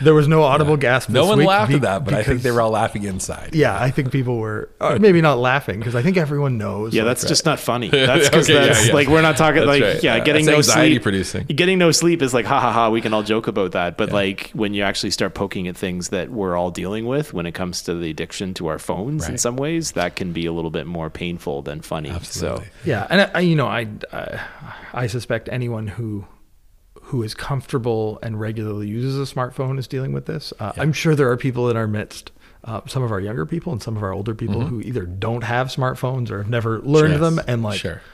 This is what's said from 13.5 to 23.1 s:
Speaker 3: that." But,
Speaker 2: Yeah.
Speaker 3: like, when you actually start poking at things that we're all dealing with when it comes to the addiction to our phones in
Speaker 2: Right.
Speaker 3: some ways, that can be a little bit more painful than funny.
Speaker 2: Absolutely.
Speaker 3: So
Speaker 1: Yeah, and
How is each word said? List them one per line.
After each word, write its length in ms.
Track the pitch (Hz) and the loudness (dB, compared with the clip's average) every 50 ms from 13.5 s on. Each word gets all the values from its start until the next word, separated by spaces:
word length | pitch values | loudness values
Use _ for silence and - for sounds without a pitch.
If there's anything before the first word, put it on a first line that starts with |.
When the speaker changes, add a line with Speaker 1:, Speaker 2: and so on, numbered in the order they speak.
| 101 107 98 90 90 | -2 -2 -2 0 0
Speaker 3:
that." 220 | 95 87 87 85 | -2 -2 -2 -2
But, 140 | - 107 92 | -2 -2 -2
Speaker 2:
Yeah. 60 | 101 | 0
Speaker 3:
like, 340 | 101 98 98 98 - - - - | 0 0 0 -2 -6 -10 -10 -6
when 180 | - 107 101 104 | -4 -4 -2 -2
you 80 | 101 | -2
actually 300 | 101 98 101 - - 104 | -2 -2 -2 -2 -4 -4
start 240 | - - 107 95 - | -2 -2 -2 -2 -2
poking 320 | - 101 95 - 101 90 90 | -4 -6 -6 -6 -6 -6 -8
at 100 | 87 - | -8 -6
things 320 | - 95 90 90 85 - | -6 -6 -4 -6 -6 -6
that 220 | 104 92 80 - | -6 -6 -6 -6
we're 240 | - 107 98 92 87 87 | -6 -4 -4 -2 -2 -2
all 140 | 87 90 | -2 -2
dealing 340 | 82 - 90 92 104 110 113 | -4 -6 -6 -6 -6 -6 -4
with 260 | 120 131 147 147 - | -4 -4 -4 -4 -6
when 140 | - 90 85 | -6 -6 -6
it 60 | 85 | -6
comes 320 | 82 - 92 87 87 - - | -6 -6 -6 -6 -8 -8 -6
to 100 | - 85 | -6 -6
the 160 | 85 85 80 | -4 -4 -6
addiction 460 | 78 78 82 - - - 101 92 92 | -6 -8 -10 -10 -8 -8 -8 -8 -8
to 100 | - 90 78 | -6 -6 -6
our 100 | 78 78 | -6 -6
phones 460 | - - 85 82 101 135 151 156 85 | -6 -6 -6 -6 -4 -6 -6 -6 -6
in 80 | - 123 | -6 -6
Speaker 2:
Right. 60 | 123 | -4
Speaker 3:
some 160 | - 120 123 | -4 -4 -4
ways, 360 | 131 139 151 170 165 156 - | -4 -4 -4 -4 -4 -6 -6
that 240 | - - 87 87 - | -4 -4 -4 -4 -4
can 160 | - 98 90 | -6 -8 -6
be 160 | 85 85 82 82 | -6 -4 -4 -4
a 40 | |
little 200 | 82 85 82 82 | -4 -4 -4 -4
bit 160 | 80 85 69 85 | -6 -6 -8 -8
more 240 | 87 82 80 78 | -8 -8 -8 -8
painful 500 | - - 90 87 87 85 - 90 71 71 | -8 -8 -8 -8 -8 -8 -8 -8 -8 -8
than 200 | 69 71 76 78 | -8 -10 -10 -10
funny. 280 | - - 82 78 76 69 | -10 -8 -8 -8 -6 -8
Speaker 2:
Absolutely. 460 | 87 85 - - - - 82 73 60 | -8 -10 -10 -10 -10 -8 -6 -6 -6
Speaker 3:
So 0 | 60 - - - - - | -6 -10 -14 -16 -10 -6
Speaker 1:
Yeah, 240 | 165 123 98 - | -4 -2 -2 -2
and 120 | - | 0